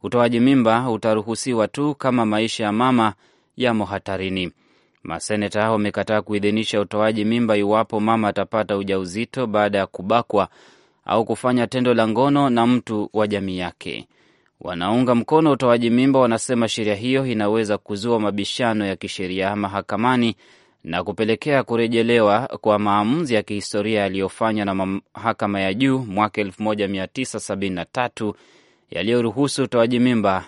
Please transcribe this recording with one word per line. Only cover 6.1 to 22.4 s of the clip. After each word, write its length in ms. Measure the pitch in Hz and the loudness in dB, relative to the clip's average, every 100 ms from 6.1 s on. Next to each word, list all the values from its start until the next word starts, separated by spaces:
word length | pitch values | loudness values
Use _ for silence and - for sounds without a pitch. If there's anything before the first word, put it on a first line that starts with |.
| 107 | -2
kuidhinisha 580 | - 104 101 110 110 104 | 0 -2 0 0 0 -2
utoaji 440 | 101 104 110 110 | -2 0 0 0
mimba 320 | 104 117 117 104 | 0 0 2 2
iwapo 440 | 101 107 110 110 | 4 2 0 -2
mama 280 | 107 113 107 | 0 2 0
atapata 480 | 98 95 113 98 98 | -2 -2 -2 -2 -4
ujauzito 680 | 98 95 92 98 117 - 120 | -2 -4 -4 -6 -6 -6 -2
baada 320 | 104 104 101 | 0 2 0
ya 80 | 95 | -2
kubakwa 600 | - 92 117 117 101 90 _ - _ _ _ | -6 0 0 2 0 0 _ -20 _ _ _
au 200 | - 104 | -2 0
kufanya 420 | 110 110 127 123 117 | 0 -2 0 0 0
tendo 280 | 131 123 | 0 2
la 140 | 117 113 | 4 2
ngono 420 | 110 139 143 139 | 2 2 4 2
na 160 | 123 120 | 4 4
mtu 440 | 123 - 107 104 | 2 0 -4 -2
wa 140 | 107 107 | -2 0
jamii 320 | 101 98 90 | 0 -4 -4
yake. 500 | 87 - 90 58 - _ _ _ _ _ | -6 -8 -12 -12 -14 _ _ _ _ _
Wanaunga 540 | - 87 90 117 127 | -10 -4 0 2 4
mkono 360 | 120 110 156 160 | 2 4 4 4
utoaji 380 | 135 127 120 117 | 4 4 4 4
mimba 280 | 120 135 135 | 4 4 4
wanasema 500 | 123 113 - 123 110 | 2 0 -2 -2 0
sheria 260 | - 107 | -2 -2
hiyo 320 | 98 123 135 135 | -2 0 0 0
inaweza 520 | 110 104 113 104 104 | 0 0 0 0 -2
kuzua 420 | - 101 117 117 | -4 -6 0 0
mabishano 640 | 104 101 98 - 120 107 101 | 0 -2 -6 -2 -2 0 -2
ya 100 | 95 | -4
kisheria 600 | 95 - 92 92 95 104 | -8 -8 -6 -2 -2 -2
mahakamani 800 | 98 101 - 104 120 123 117 104 _ _ _ _ | -4 -4 -4 -2 2 2 0 -2 _ _ _ _
na 200 | - 85 | -8 -6
kupelekea 580 | 92 101 110 110 151 139 | -6 -2 0 0 0 0
kurejelewa 800 | - 117 117 117 113 120 107 104 | 0 0 0 0 2 4 4 4